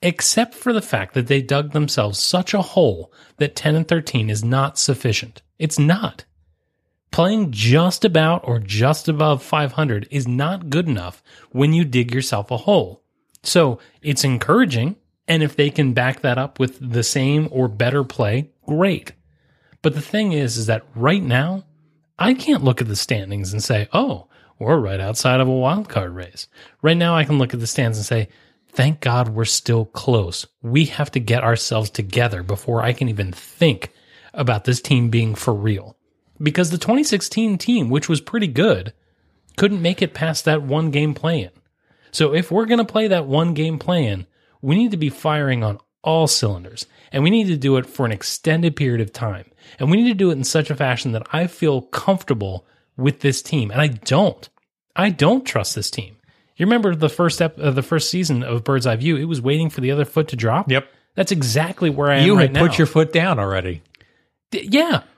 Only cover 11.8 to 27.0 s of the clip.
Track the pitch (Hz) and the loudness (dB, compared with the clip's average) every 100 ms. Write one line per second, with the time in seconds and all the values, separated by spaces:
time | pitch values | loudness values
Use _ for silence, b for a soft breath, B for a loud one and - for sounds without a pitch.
11.8 | 165 123 120 123 127 107 101 120 - 202 | 2 0 0 -2 -2 -4 -4 -4 2 2
12.8 | 90 - _ _ _ _ - 180 156 117 | 2 -10 _ _ _ _ 0 2 4 0
13.8 | b b 151 139 139 123 - 190 240 120 | b b -4 0 0 0 2 4 4 2
14.8 | 131 202 _ _ - 165 147 - 143 - | -2 -4 _ _ -2 0 0 2 0 2
15.8 | 139 123 123 135 143 123 135 - 127 - | 2 2 0 0 0 0 -2 -2 -4 -4
16.8 | 131 120 117 143 131 147 156 131 127 104 | -4 -2 0 0 2 2 0 0 -2 0
17.8 | 123 139 135 - 110 117 151 _ - 151 | 0 0 -2 -2 0 0 -4 _ -6 0
18.8 | 190 175 - - _ _ _ _ _ _ | 0 0 -8 -20 _ _ _ _ _ _
19.8 | 156 143 143 208 214 156 131 113 107 110 | -2 -2 -4 -2 0 0 -2 -2 -2 -2
20.8 | - 113 127 196 170 123 151 190 - _ | -4 -2 0 2 2 0 0 -4 -10 _
21.8 | _ _ _ - 190 254 285 269 131 120 | _ _ _ -2 0 0 2 2 2 0
22.8 | 120 104 - 110 98 101 95 104 - 110 | -2 -4 -2 -4 -4 -6 -6 -6 -2 -2
23.8 | 107 185 262 107 - b b b 110 156 | 0 -2 -2 -4 -12 b b b 0 0
24.8 | 104 95 95 113 131 127 131 131 127 180 | 0 -4 -4 -2 2 2 2 2 0 0
25.8 | 208 - 92 87 87 - - b b b | -2 -4 -4 -10 -16 -16 -20 b b b
26.8 | 151 170 | 0 2